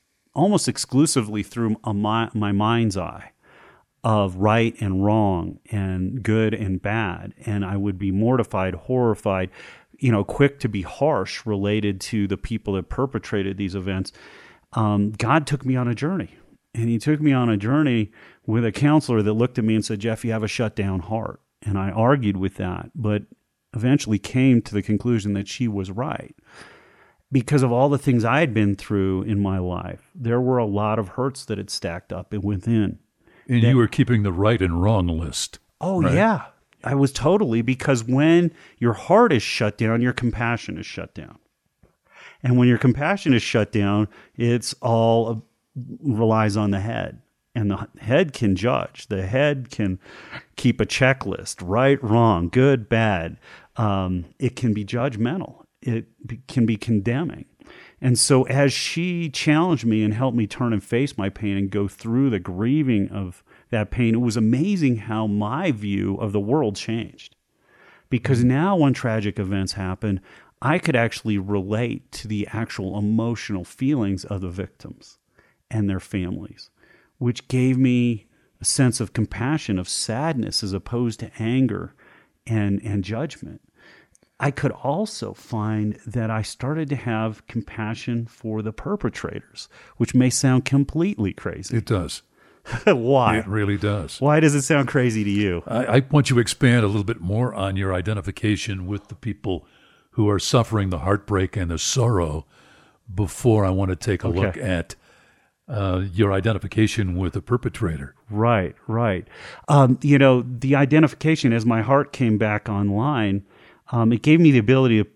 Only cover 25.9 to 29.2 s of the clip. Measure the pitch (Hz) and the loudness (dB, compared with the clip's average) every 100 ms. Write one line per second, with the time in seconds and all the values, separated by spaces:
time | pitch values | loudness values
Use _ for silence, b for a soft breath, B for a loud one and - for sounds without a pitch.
25.9 | 98 143 - - - B B B B B | -6 -6 -8 -12 -20 B B B B B
26.9 | B B B - 131 117 147 127 120 143 | B B B -2 -2 2 2 4 4 2
27.9 | 139 139 123 110 135 160 110 104 98 - | 2 2 2 2 2 2 2 2 0 -2
28.9 | 101 95 95 | 0 0 0